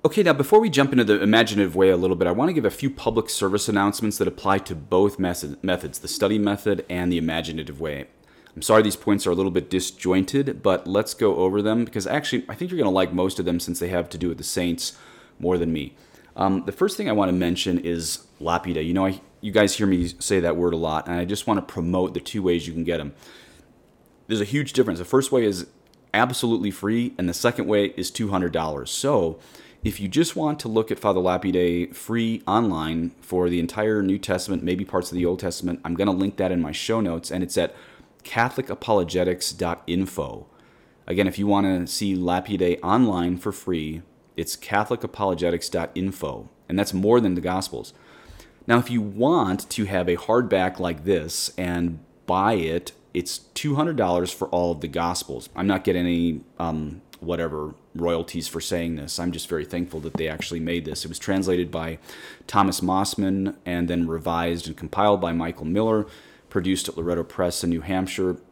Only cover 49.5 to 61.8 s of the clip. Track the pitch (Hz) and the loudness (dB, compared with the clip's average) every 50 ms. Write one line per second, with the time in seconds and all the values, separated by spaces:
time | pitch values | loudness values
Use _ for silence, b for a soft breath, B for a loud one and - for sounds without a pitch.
49.5 | 95 - - - - - 107 95 98 90 90 87 85 85 - - 110 123 123 95 | 0 -2 -4 -8 -4 -4 -4 0 0 0 2 2 0 0 2 2 2 2 4 4
50.5 | 98 95 92 92 92 - 90 87 82 73 78 95 98 85 76 85 - - - - | 2 2 2 0 -2 -2 -4 -4 -4 -4 0 0 0 0 0 -4 -6 -6 -6 -6
51.5 | - - 92 87 87 87 87 85 82 78 - _ _ _ _ - 90 92 98 107 | -6 -6 -4 -4 -2 -2 -2 -2 -4 -6 -14 _ _ _ _ 0 0 2 2 2
52.5 | 117 95 80 78 80 87 - - - _ _ _ _ - - - - - - _ | 2 2 0 0 -2 -4 -4 -6 -18 _ _ _ _ -4 -4 -4 -8 -10 -12 _
53.5 | _ - - 151 139 143 156 170 160 131 104 90 87 87 90 90 - - 95 - | _ -6 -4 -2 0 0 0 0 0 0 2 2 2 2 0 -2 -4 -6 -4 0
54.5 | - 87 87 87 85 76 78 78 69 82 85 87 87 - - - 67 60 - - | 0 2 2 2 0 -2 -4 -4 -2 -2 -2 0 -2 -4 -6 -8 -10 -12 -12 -12
55.5 | - - 92 101 98 92 - 104 92 87 87 87 87 85 85 85 80 71 - - | -6 -2 0 0 0 2 2 0 0 2 2 2 2 2 2 0 0 -4 -10 -16
56.5 | _ - 87 85 80 78 78 76 76 85 - _ - _ 80 82 87 82 82 80 | _ -6 -4 -4 -2 -4 -6 -8 -10 -14 -18 _ -20 _ -6 -6 -4 -4 -4 -4
57.5 | 76 78 76 76 71 _ _ _ _ 80 85 85 85 82 85 - - 85 78 - | -4 -6 -8 -8 -10 _ _ _ _ -2 0 0 0 0 -2 -4 -6 -8 -8 -6
58.5 | - 82 - - 92 87 85 85 82 76 71 - - 87 87 90 85 82 - - | -8 -8 -6 -4 -4 -2 -2 -4 -4 -6 -8 -8 -8 -4 -4 -4 -4 -6 -6 -4
59.5 | 87 78 73 - - 87 87 87 - 80 76 80 - - 80 78 78 80 - - | -4 -6 -4 -6 -6 -6 -6 -6 -8 -8 -8 -6 -6 -4 -4 -4 -4 -6 -8 -8
60.5 | 87 82 80 82 85 87 78 78 76 - - 80 85 - - - 95 95 95 90 | -6 -6 -4 -2 -2 -4 -4 -6 -8 -8 -8 -10 -10 -8 -4 -2 -2 0 2 2
61.5 | 90 90 90 82 87 85 | 2 0 0 -2 -4 -6